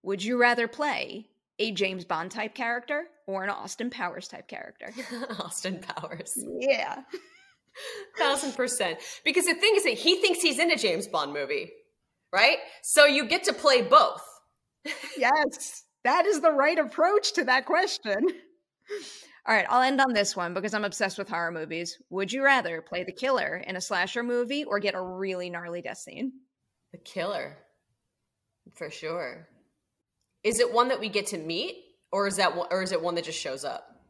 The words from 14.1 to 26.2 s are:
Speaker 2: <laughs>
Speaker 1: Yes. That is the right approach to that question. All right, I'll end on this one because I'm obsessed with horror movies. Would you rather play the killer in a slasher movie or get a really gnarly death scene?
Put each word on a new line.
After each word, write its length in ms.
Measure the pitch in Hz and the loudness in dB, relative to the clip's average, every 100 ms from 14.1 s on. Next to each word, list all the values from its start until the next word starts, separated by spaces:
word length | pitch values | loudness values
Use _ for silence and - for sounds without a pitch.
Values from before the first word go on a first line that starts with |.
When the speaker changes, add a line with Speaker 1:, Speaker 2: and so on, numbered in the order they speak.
| - - - _ _ _ _ 302 | 2 -14 -20 _ _ _ _ -12
Speaker 2:
<laughs> 60 | - - - | -12 -10 0
Speaker 1:
Yes. 680 | 247 302 277 - - - _ _ | 2 4 2 -2 -12 -14 _ _
That 220 | 247 285 359 | 2 4 4
is 140 | 339 | 6
the 80 | 320 | 4
right 260 | 285 285 330 | 6 4 4
approach 540 | 269 - 339 415 - | 0 4 4 4 2
to 100 | - | 0
that 200 | 240 254 | 2 2
question. 520 | 262 349 392 - 220 202 339 - - _ _ _ _ 370 - - - - - | 4 2 2 -2 -2 2 2 0 -16 _ _ _ _ -12 -12 -18 -20 -12 0
All 80 | |
right, 100 | 220 180 | 2 4
I'll 100 | 247 | 4
end 200 | 254 269 | 4 4
on 120 | 269 | 4
this 240 | 220 202 - | 4 0 -2
one 160 | 175 | -4
because 220 | 175 214 | -4 -4
I'm 100 | 208 | -2
obsessed 320 | 202 - 196 190 | -4 -2 -4 -4
with 120 | 196 | -6
horror 220 | 180 170 | -4 -4
movies. 440 | 170 156 165 170 - _ | -6 -6 -6 -8 -10 _
Would 220 | 180 196 | -6 -4
you 100 | 262 | 2
rather 380 | 277 269 180 165 | 4 4 2 -8
play 220 | 165 175 | -8 -8
the 80 | 185 | -8
killer 440 | 190 262 254 143 170 - | -4 0 0 0 -6 -8
in 100 | 185 | -8
a 40 | |
slasher 420 | - 190 185 240 | -4 -2 -2 -2
movie 420 | 240 240 240 285 | -2 -2 -2 -4
or 160 | 302 202 | -2 -2
get 140 | 202 | -2
a 60 | 185 | -4
really 480 | 185 185 196 185 180 | -8 -6 -4 -4 -6
gnarly 300 | 175 175 175 | -8 -8 -8
death 160 | 175 - | -10 -12
scene? 340 | - - | -14 -8